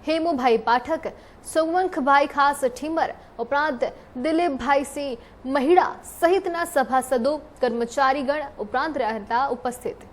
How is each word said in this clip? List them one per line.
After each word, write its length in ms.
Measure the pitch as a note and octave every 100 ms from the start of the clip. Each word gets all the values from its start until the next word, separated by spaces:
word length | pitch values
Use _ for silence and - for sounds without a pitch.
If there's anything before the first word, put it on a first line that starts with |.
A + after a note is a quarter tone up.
| -
હેમુભાઈ 500 | D#4+ E4 D4 B3 A3
પાઠક, 500 | A3+ A#3+ C4+ D#4+ - - - - -
સોમંખભાઈ 720 | D#4+ D#4+ F4 F#4 F4+ C4+ C#4 D4
ખાસ 360 | C#4+ C#4+ C#4 B3+
ઠીમર, 440 | A#3+ D4+ E4 C#4 - - -
ઉપરાંત 440 | A#3 C#4 D4+ B3 - - - B3+
દિલીપભાઈ 680 | C4+ D#4+ F4 C4 A#3+ C#4+
સિંહ 340 | C#4+ D4+ C#4+ A#3+ - - B3+
મહિડા 500 | C#4 C4 F4+ - -
સહિતના 600 | - - E4+ F#4+ F#4 E4+ E4+
સભાસદો, 760 | C#4+ C4+ C4 B3+ C4 B3 D4+ - -
કર્મચારીગણ 800 | B3 A#3 A#3 C#4 C4+ C#4 C4 D4 C#4+ -
ઉપરાંત 380 | G#3+ B3+ D#4 C#4+
રહેતા 500 | A3 A3 G3+ A#3 C#4
ઉપસ્થિત. 480 | B3 B3 A#3+ - - -